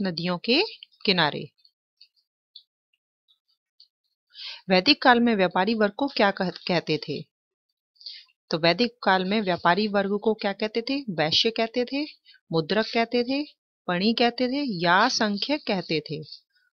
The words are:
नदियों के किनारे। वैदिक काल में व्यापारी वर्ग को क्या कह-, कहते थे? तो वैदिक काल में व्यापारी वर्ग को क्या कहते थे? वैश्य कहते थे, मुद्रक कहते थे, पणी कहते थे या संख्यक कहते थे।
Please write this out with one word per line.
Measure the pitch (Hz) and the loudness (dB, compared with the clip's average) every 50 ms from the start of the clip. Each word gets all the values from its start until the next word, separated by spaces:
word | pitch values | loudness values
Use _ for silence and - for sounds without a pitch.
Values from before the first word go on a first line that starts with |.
नदियों | 202 190 170 156 165 180 180 175 | -6 -6 -4 -4 -4 -4 -4 -4
के | - - 240 311 427 - - - - _ _ _ - | -2 0 0 0 0 -2 -6 -16 -20 _ _ _ -2
किनारे। | - 185 180 160 143 139 - 151 - _ _ _ _ _ _ _ _ _ _ - _ _ _ _ _ _ _ _ _ _ - _ _ _ _ _ _ _ _ _ _ _ _ _ _ _ _ _ _ _ _ _ _ _ _ - _ _ _ _ _ _ _ _ _ _ - - - - - _ - | -2 0 2 0 0 -2 -4 -10 -12 _ _ _ _ _ _ _ _ _ _ -20 _ _ _ _ _ _ _ _ _ _ -20 _ _ _ _ _ _ _ _ _ _ _ _ _ _ _ _ _ _ _ _ _ _ _ _ -20 _ _ _ _ _ _ _ _ _ _ -16 -16 -14 -16 -14 _ 2
वैदिक | 190 180 185 285 294 - | 2 4 6 4 2 6
काल | - 277 247 240 | 6 4 6 6
में | 240 240 226 | 4 4 4
व्यापारी | 196 185 180 - 185 190 208 233 | 4 2 2 2 0 0 0 2
वर्ग | 214 214 202 | 0 0 0
को | 208 - 277 | 0 0 -2
क्या | 285 - - 220 196 | -2 0 2 2 2
कह-, | 196 - 190 180 - - - - | 2 0 -4 -4 -4 -6 -4 -2
कहते | 180 165 - - 156 147 | -2 -2 0 -2 -4 -4
थे? | - - 143 - 156 _ _ _ _ _ _ _ _ _ _ _ _ _ _ _ - - - - - _ _ _ _ _ | -4 -8 -10 -10 -10 _ _ _ _ _ _ _ _ _ _ _ _ _ _ _ -20 -20 -20 -20 -20 _ _ _ _ _
तो | - 160 | -4 0
वैदिक | 160 170 175 180 240 233 - _ | 2 2 2 2 0 -2 -2 _
काल | - 208 190 190 185 | 2 2 2 2 2
में | 185 202 226 | 0 -2 -2
व्यापारी | 214 185 175 165 - 170 175 190 214 214 | 0 -2 -2 2 2 2 2 2 0 0
वर्ग | 196 202 196 196 208 202 | 0 0 0 0 -2 0
को | - 226 214 | 0 -2 -2
क्या | 214 - 202 | 0 -2 -6
कहते | 196 202 214 214 - 233 | -4 -4 -6 -4 -4 -6
थे? | 220 - 269 285 277 226 | -4 -4 -6 -6 -6 -6
वैश्य | 170 156 151 156 - - - 226 | -2 -2 -2 0 0 0 0 0
कहते | 226 - 226 226 - 247 247 | 0 -2 -4 -2 -2 -4 -4
थे, | 240 269 277 302 302 - _ _ - - _ _ _ | -4 -4 -6 -6 -6 -10 _ _ -20 -20 _ _ _
मुद्रक | 165 165 160 147 196 214 220 - - | -2 -2 -2 0 -2 -2 -2 -2 -2
कहते | 233 233 226 - 240 240 | -2 -2 0 0 -2 0
थे, | 240 269 285 294 - _ _ _ _ _ _ _ | 0 -2 -4 -4 -8 _ _ _ _ _ _ _
पणी | - 180 175 190 226 233 | -4 -2 2 2 2 2
कहते | - 240 240 233 - 254 247 | 4 2 0 2 0 -2 -2
थे | 262 285 294 262 202 170 170 | 0 -2 -4 -4 -4 0 2
या | 170 175 190 220 254 | 4 4 6 4 2
संख्यक | - - 226 208 202 202 - - 285 - - | 2 0 -2 -2 -2 -4 -2 -4 -4 -4 -2
कहते | - 208 185 - - 165 151 | -4 -4 -4 -2 -2 -4 -4
थे। | - - 156 156 151 - - - _ _ _ _ _ _ _ | -2 -6 -10 -10 -10 -14 -18 -20 _ _ _ _ _ _ _